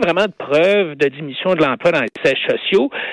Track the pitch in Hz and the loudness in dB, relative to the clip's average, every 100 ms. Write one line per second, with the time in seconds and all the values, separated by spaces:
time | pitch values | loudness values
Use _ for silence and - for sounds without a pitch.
0 | 190 170 208 - - 143 180 208 175 143 | 0 0 0 -4 0 2 4 4 0 0
1 | 143 135 151 131 185 175 147 120 175 160 | -2 -2 -10 -6 -2 2 0 2 0 0
2 | 113 - 143 131 - - - 202 277 - | -2 -2 -2 0 -2 -4 2 2 2 -4
3 | - | -10